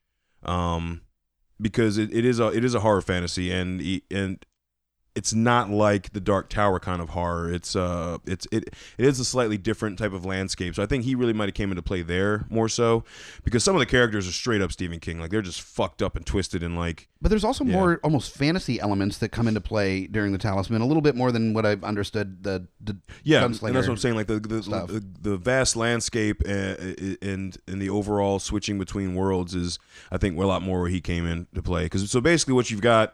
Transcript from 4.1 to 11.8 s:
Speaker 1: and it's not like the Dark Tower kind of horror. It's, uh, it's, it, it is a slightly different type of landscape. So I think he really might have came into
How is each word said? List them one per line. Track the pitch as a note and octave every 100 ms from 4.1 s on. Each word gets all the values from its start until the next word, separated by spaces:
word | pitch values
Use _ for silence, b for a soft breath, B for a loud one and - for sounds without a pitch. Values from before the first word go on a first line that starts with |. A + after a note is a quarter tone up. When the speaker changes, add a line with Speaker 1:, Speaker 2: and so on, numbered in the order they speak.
Speaker 1:
and | G2 G2 F#2 - _ _ _ _ _ _ -
it's | -
not | A2 A#2 A#2+ G2+
like | G#2 G#2 G#2 -
the | G#2+
Dark | F#2 G2 -
Tower | - G#2 F#2
kind | - F2+
of | E2
horror. | E2 F2 E2+ E2+
It's, | F2 -
uh, | G2+ F2+ F2 E2+ E2+ -
it's, | F#2 -
it, | A2+ - - B B
it |
is | B2+ C3
a |
slightly | B2 - A#2 G#2+
different | F#2 G#2+ A2 F2+
type | G#2+
of | F#2
landscape. | F2+ F#2+ F#2+ - F2+ F2
So |
I | G#2
think | C#3
he | A#2 C3
really | A#2+
might | A2 G2+
have |
came | F#2+ G2+
into | F2+